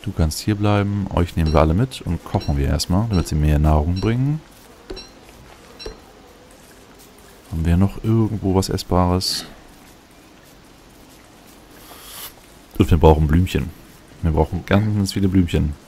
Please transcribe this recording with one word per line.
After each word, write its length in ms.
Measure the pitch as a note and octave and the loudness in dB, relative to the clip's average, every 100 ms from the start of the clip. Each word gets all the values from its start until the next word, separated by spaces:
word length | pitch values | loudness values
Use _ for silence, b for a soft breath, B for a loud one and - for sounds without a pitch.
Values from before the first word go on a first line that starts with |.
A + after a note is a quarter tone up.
du 200 | - F#2 | -8 -2
kannst 160 | D#2+ - | -2 -2
hier 160 | - | -4
bleiben. 540 | G#2 G#2 G#2 G2+ G2+ F#2+ | -2 0 0 0 -2 -2
Euch 220 | - F2 | -2 -2
nehmen 180 | - D#2+ | 0 2
wir 80 | D#2 | 4
alle 140 | D#2 | 4
mit 260 | E2+ B2+ - | 2 -2 -6
und 220 | - E2 | -6 -6
kochen 320 | - G2+ - C#2+ | -4 -6 -2 -2
wir 120 | C2 | 0
erstmal, 400 | - - F2+ A#2 | -2 0 -2 0
damit 180 | G2 D#2 | -2 -2
sie 80 | |
mehr 240 | D#2 D2+ D2 | 0 2 2
Nahrung 420 | D2+ D2+ D#2 F#2 | 4 2 0 -2
bringen. 400 | G2+ A#2 C3+ D3+ - - - - - - - - - - - - - - - - - - - - - - - - - - - - - - - | -2 0 -2 -4 -8 -20 -20 -20 -18 -18 -18 -20 -20 -20 -20 -20 -20 -18 -18 -18 -20 -20 -20 -20 -20 -20 -20 -20 -20 -20 -20 -20 -20 -20 -10
Haben 160 | E2 D#2+ | -4 2
wir 100 | F2 | 2
noch 280 | G2 - | 2 0
irgendwo 500 | A2 A2+ A2 G2+ G2 | 0 2 0 0 0
was 140 | F#2 F#2 | 0 0
Essbares? 760 | - - F2+ F2+ F2+ F#2+ - - - - - - - - - - - - - - - - - - - - - - - - B B B B B B - - - - - | -4 -2 0 2 0 -2 -8 -10 -20 -20 -20 -20 -20 -20 -20 -20 -20 -20 -20 -20 -20 -20 -20 -20 -20 -20 -20 -20 -20 -20 B B B B B B -20 -20 -20 -20 -4
Und 100 | - | 0
wir 80 | E2+ | 4
brauchen 280 | D#2+ D#2 D#2 | 6 6 4
Blümchen. 440 | D#2+ F#2 - C2 - - - - - | 2 2 -2 -6 -12 -20 -20 -20 -6
Wir 80 | F2 | -2
brauchen 340 | D#2 D#2 F2+ - | 0 0 -2 0
ganz 480 | G2 G#2+ G#2 F#2+ | 0 2 0 -2
viele 120 | - G2 | 0 2
Blümchen. 480 | F#2+ F2 - D#2 D2 | 2 2 0 -2 -4